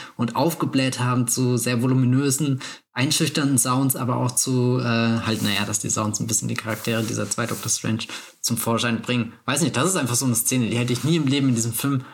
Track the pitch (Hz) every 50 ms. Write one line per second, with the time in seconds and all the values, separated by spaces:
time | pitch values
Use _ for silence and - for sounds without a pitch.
0 | - - - - 120 110 - 127 139 170 165 - 160 123 - 135 131 131 127 -
1 | 123 127 123 127 123 123 - 135 131 123 123 117 117 127 123 117 131 131 131 131
2 | 127 123 127 131 143 139 135 - 156 139 131 127 - - - - _ _ - 123
3 | 131 151 156 - 160 151 - 160 143 139 139 127 - 131 123 131 139 135 - 135
4 | 123 120 123 123 127 123 123 - - 135 127 123 123 123 127 127 127 117 117 117
5 | 117 113 113 117 - 110 110 92 107 104 101 101 104 107 104 - - 117 - 113
6 | 107 104 104 - 123 113 104 - 123 120 117 - - 113 107 - - 117 113 113
7 | 113 107 110 110 104 101 - - 117 117 - - - 120 - - - 113 110 113
8 | - - - - - - - _ - - 120 113 - 113 117 110 120 120 113 104
9 | - - 123 120 107 - - - _ 123 139 156 165 127 117 120 147 185 190 160
10 | 135 - 120 120 135 127 110 - - - 131 127 117 98 113 120 123 123 123 117
11 | - 156 170 165 147 131 139 143 135 135 120 113 113 117 113 - - 139 139 127
12 | 127 -